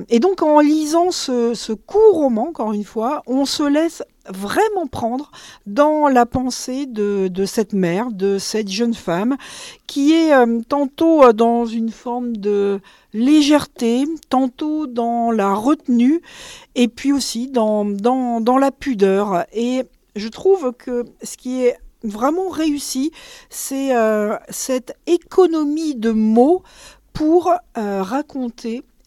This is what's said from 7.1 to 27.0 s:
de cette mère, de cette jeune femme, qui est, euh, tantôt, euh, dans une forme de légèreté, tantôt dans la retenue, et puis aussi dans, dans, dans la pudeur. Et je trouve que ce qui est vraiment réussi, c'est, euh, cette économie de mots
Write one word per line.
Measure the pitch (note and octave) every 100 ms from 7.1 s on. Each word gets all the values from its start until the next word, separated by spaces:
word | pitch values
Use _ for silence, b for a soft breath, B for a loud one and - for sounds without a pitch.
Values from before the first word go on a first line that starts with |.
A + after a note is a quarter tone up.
| G3+ F#3+
de | F#3
cette | G3 - G#3
mère, | G3 F3 F3+ B3
de | G3 G3 G3
cette | - A3 G3+
jeune | F#3+ A#3+
femme, | A3+ - E3+ A3+ C#4 B B B B -
qui | C#4 C#4+
est, | E4 D#4+
euh, | C4+ A#3+ A#3 A#3
tantôt, | C#4+ C#4 - E4 D#4+
euh, | B3+
dans | G#3+ A#3 A#3 A#3
une | A3+ A3+
forme | - B3 B3 B3 A3
de | G3+ G3+ G3+ G3 b b b
légèreté, | G#3+ B3+ D4+ C#4+ D4 - - A#3 A#3+ C#4+ D#4+ -
tantôt | B3+ C4 - D4+ D#4 D4
dans | A#3 A#3 A#3 A#3
la | A3+ G3
retenue, | G3+ A#3 D4+ - A#3 B3 E4 B B B B B
et | C4+ A#3+
puis | - C4+
aussi | C#4 - A3+ C4
dans, | B3+ G#3+ G#3+
dans, | G#3 G3+ A3+ C4 B3 A#3
dans | A3+ C4
la | C#4
pudeur. | - C#4+ G#3+ G3 G3 G#3 F3+ -
Et | G#3+ A#3+ B3+ B3 _ _ G#3
je | A3
trouve | - F#4+ G4 B3+ A#3+
que | - A#3+ A#3+ -
ce | A3+ -
qui | B3+ B3+
est | B3 - - _
vraiment | A3+ G#3 C4 E4+ F#4+
réussi, | D4+ D#4+ C#4+ - C4 D4+ B B B B
c'est, | - - C4+ C4+ B3
euh, | A3 G#3+ G#3 G#3+ -
cette | - - B3+ - - -
économie | E4+ - - F4+ D#4+ D4 D4+ D#4+ B3+
de | A3+
mots | A3 A3 A3+ C4+ F#4 B B B B